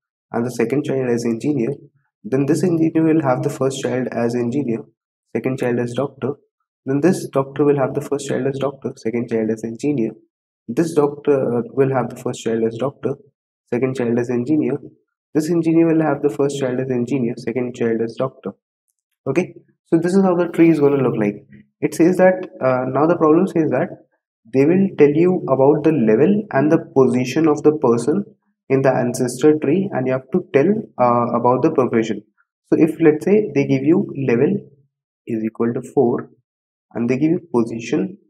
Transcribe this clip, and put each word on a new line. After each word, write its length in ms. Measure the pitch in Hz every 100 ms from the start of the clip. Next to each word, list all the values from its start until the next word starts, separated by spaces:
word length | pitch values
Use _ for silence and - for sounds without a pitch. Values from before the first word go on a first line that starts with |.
| _ _ _
and 120 | 117
the 60 | 120
second 320 | 117 113 135
child 260 | 147 135 127
as 160 | 117
engineer. 460 | 117 113 143 143 117 143 - _ _ _
Then 220 | - 131 139
this 180 | 156
engineer 400 | 185 165 160 160
will 180 | 160 156
have 220 | 139 127
the 40 | 143
first 320 | - 131 -
child 280 | 127 123 123
as 240 | 117 120
engineer, 460 | 120 120 143 123 113 - _ _ _ _ 120
second 240 | 127 131
child 180 | 123 120
as 140 | 120
doctor. 400 | 120 139 - 131 143 _ _ _ _
Then 160 | - 143
this 280 | 160 185 -
doctor 360 | 139 135 -
will 140 | 143 139
have 160 | 131
the 60 | 143
first 260 | 143 139 135
child 220 | 127 131
as 100 | 135
doctor, 340 | 135 - 139 139
second 320 | 117 117 117
child 220 | 113 110
as 120 | 110
engineer. 480 | 117 113 143 143 110 - _ _ _ _ -
This 280 | 120 165
doctor, 640 | 151 143 147 - 139 123 120
uh, 40 | 117
will 280 | 135 135
have 160 | 131 117
the 60 | -
first 260 | 127 120
child 220 | 113 113
as 120 | 113 117
doctor, 380 | 131 - - - _ _ _ _ -
second 220 | 123 131
child 240 | 131 120 120
as 120 | 123
engineer. 480 | 123 123 151 120 143 - _ _ _ _
This 160 | 151 156
engineer 460 | 170 165 165 165
will 80 | 160
have 200 | 156 143
the 60 | 143
first 300 | 143 139 139
child 220 | 127 123
as 100 | 131
engineer, 440 | 123 120 139 117 120
second 380 | - 120 123 -
child 240 | 117 113
as 160 | 117 -
doctor. 320 | 131 - 98 - _ _ _ _ _ _ 135
Okay, 260 | 143 180 - _ _
so 140 | - 170
this 180 | 175 196
is 80 |
how 100 | 190
the 140 | 175 170
tree 220 | - 165
is 100 | 156
gonna 160 | 143 143
look 180 | 123 110
like. 300 | 104 101 - - _ -
It 140 | 147
says 220 | - 170 180
that, 340 | 185 185 - -
uh, 260 | 131 127 131
now 180 | 135 160
the 100 | 170
problem 300 | 156 165 185
says 240 | 175 151
that 200 | 123 190 - _ _ _ _ 113
they 140 | 127 143
will 220 | 180 196 -
tell 100 | 147
you 340 | 147 180 180 143
about 360 | 131 135 151
the 60 | 156
level 540 | 151 110 135 165 208 -
and 180 | 135 147
the 80 | 165 -
position 540 | 135 123 120 123 160 156
of 140 | 147
the 160 | 151 -
person 460 | 123 117 131 180 202 _ _ _ -
in 140 | 135
the 100 | 135
ancestor 680 | 127 120 120 127 - 151 151
tree, 300 | 135 180 196
and 160 | 131 127
you 60 |
have 180 | 131 -
to 140 | 185 -
tell, 160 | 135 160 220 - -
uh, 260 | 123 120 117
about 280 | 120 120 127
the 80 | 160
profession. 520 | - 120 117 107 101 - _ _ _ -
So 120 | 156
if, 160 | 160 -
let's 240 | 160 156
say, 260 | - 214 208
they 120 | 139 139
give 160 | 135
you 220 | 143 185 - 139 127
level 260 | 120 151 202 - _ _ _ _ _ -
is 160 | 113
equal 300 | 110 - 117
to 80 | 123 120
four 340 | - 139 135 - _ _ _ _ _ _
and 160 | 113 120
they 80 | 131
give 140 | 156
you 100 | 131 -
position 640 | 120 117 117 - 151 185 -